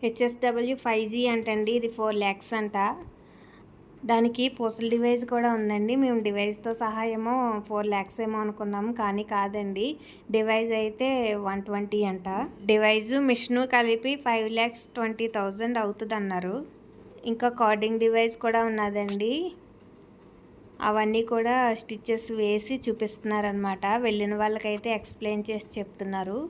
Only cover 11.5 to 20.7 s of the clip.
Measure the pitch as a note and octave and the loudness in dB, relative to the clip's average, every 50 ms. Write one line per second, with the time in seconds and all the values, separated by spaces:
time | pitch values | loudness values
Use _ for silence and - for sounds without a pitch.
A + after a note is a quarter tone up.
11.5 | G3 G3 G3 G#3+ G#3 G3+ G#3 G3+ G#3 G#3 G#3 G3 F#3 F#3 F3+ F#3+ F#3 G3+ B3+ D4+ | -4 -4 -4 -4 -4 -4 -4 -2 0 0 0 0 0 -4 -6 -4 -4 -4 -4 -4
12.5 | - - - G3 G#3+ G#3+ G#3+ G#3+ G#3+ A3 G#3+ A3 B3 C#4 C#4+ C4+ B3 A#3+ - - | -8 -12 2 4 4 6 6 6 4 4 2 0 0 2 4 4 2 2 2 0
13.5 | B3 B3 B3+ B3+ B3+ B3 A#3 A#3 A3+ A3+ A3+ C4 C#4 C#4+ C#4+ B3 A#3 A3+ A3 A3 | 2 0 2 4 4 4 4 4 2 0 0 -2 -2 -2 0 0 0 0 0 0
14.5 | A3+ A3+ A3+ A#3+ A#3 - - - - B3 A3+ A3 A3 A3 A3+ A3+ A3 G#3+ G3 G3 | 0 0 0 0 -2 -6 -16 -12 -6 -4 -2 -2 -2 -2 -4 -2 -2 -2 -2 -2
15.5 | G3 G3+ A3+ A#3 A#3+ A#3+ A3 G3+ G3+ G#3 A3+ G#3+ A3 G#3+ G3+ F#3+ F#3 F3+ F3 F3+ | -4 -2 -2 -2 0 0 0 -2 -2 -4 -4 -4 -2 -2 -2 -2 -2 -2 -2 -2
16.5 | G3 B3+ D4+ - - - - - - - - - - - - A#3 A3+ A3+ - B3 | -4 -4 -6 -10 -16 -20 -20 -20 -20 -20 -20 -20 -20 -10 -4 -4 -4 0 0 0
17.5 | A#3+ A#3+ A#3+ G#3+ G#3+ G#3 G#3 A3 A3+ A3+ A3+ A3+ A3+ A3+ A3+ A#3 A3+ - - A#3 | 2 4 4 4 4 2 2 0 0 2 2 4 4 4 4 2 0 0 -2 2
18.5 | A3+ A#3 A3+ A3+ A3 G#3+ G#3+ G#3 G3+ G#3 G3+ G3+ G3 G3+ G#3 A3+ B3+ D4+ E4+ F#4 | 2 4 2 2 0 0 -2 0 0 -2 -2 -2 -2 -2 0 0 0 0 -2 -6
19.5 | E4 - - - - - - - - - - - - - - - - - - - | -8 -10 -20 -20 -20 -20 -20 -20 -20 -20 -20 -20 -20 -20 -20 -20 -20 -20 -20 -20
20.5 | - - - - | -20 -20 -20 -20